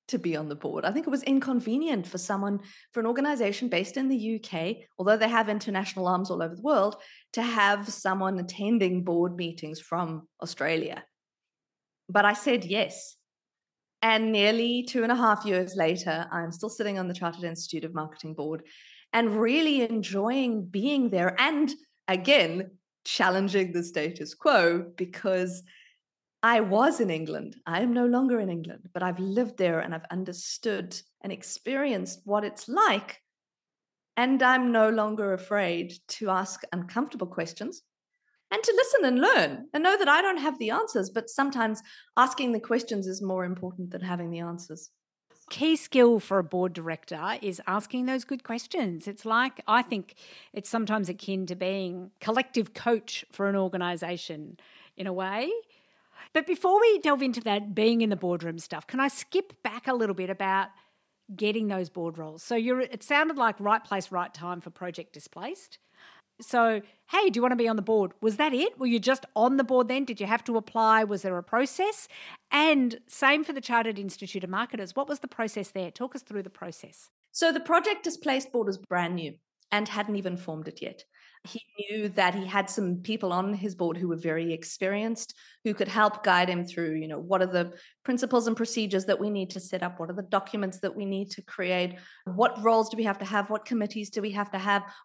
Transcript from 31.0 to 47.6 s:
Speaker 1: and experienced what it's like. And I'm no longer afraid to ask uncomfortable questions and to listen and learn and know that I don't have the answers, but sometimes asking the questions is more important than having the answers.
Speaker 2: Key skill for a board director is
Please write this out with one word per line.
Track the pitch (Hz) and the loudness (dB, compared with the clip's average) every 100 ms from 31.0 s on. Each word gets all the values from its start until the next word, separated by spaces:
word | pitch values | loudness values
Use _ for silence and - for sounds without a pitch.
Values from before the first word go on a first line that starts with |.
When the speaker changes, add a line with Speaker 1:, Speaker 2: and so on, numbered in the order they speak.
| - _ | -16 _
Speaker 1:
and | 196 | -12
experienced | 185 - - - 269 285 202 185 - 208 | -10 -10 -10 -4 -2 0 -2 -4 -8 -2
what | 208 | -2
it's | 208 - - | -2 -8 -4
like. | 320 427 208 - - _ _ _ _ _ _ _ _ _ - | 2 4 2 -4 -16 _ _ _ _ _ _ _ _ _ 0
And | 254 269 | 2 6
I'm | 254 262 247 | 6 6 4
no | 226 220 | 6 6
longer | 220 214 214 202 | 4 0 0 0
afraid | 185 190 208 180 170 180 - - | -2 0 0 0 0 -6 -10 -12
to | - 208 | -6 0
ask | 185 190 - - | 0 0 -6 -8
uncomfortable | 180 180 233 294 233 175 | -8 -4 -4 -4 -4 -8
questions | 175 165 - 233 - _ _ _ _ _ _ - | -6 -8 -8 -10 -12 _ _ _ _ _ _ -4
and | 440 | -2
to | 453 403 | 2 4
listen | - 539 269 | 6 4 4
and | 247 | 4
learn | 370 508 156 139 262 | 6 6 4 0 -6
and | 302 | 0
know | 349 403 | 4 4
that | 302 | 6
I | 311 | 4
don't | 381 349 | 4 0
have | 294 262 | -2 -2
the | 220 | -2
answers, | 294 440 226 190 | -2 0 -2 -2
but | 226 226 | -4 -4
sometimes | - 277 269 220 214 - - - - | -2 -2 0 0 -2 -8 -20 -4 2
asking | 262 262 254 | 2 2 0
the | 220 | 0
questions | - 240 240 208 190 | 0 -2 0 -4 -4
is | 190 | -4
more | 196 185 180 | -2 -2 -2
important | 180 180 180 180 | -4 -8 -8 -10
than | 180 | -8
having | 180 175 170 | -6 -4 -6
the | 170 | -6
answers. | 170 170 - 160 - _ _ _ _ _ - | -8 -10 -12 -16 -18 _ _ _ _ _ -12
Speaker 2:
Key | - 311 320 | -2 2 2
skill | - 262 240 226 | 2 6 8 6
for | - 196 | 2 0
a | |
board | 165 180 185 | 0 -2 -2
director | 170 165 160 - 156 185 240 | -4 -8 -8 -8 -8 -6 -4
is | 208 175 | -6 -6